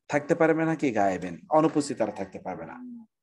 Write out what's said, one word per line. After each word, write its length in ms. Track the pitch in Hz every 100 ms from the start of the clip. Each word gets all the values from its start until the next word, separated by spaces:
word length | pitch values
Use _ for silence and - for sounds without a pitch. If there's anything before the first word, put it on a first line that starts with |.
| -
থাকতে 260 | 147 143
পারবে 300 | 165 160 160
না 100 | 160
কি? 160 | 156 143
গায়েবেন, 480 | 107 98 90 87 85 -
অনুপস্থিত 480 | 156 160 156 - 120
তারা 140 | 104
থাকতে 260 | - 95 95
পারবে 280 | 92 87 80
না, 400 | - 247 240 226 _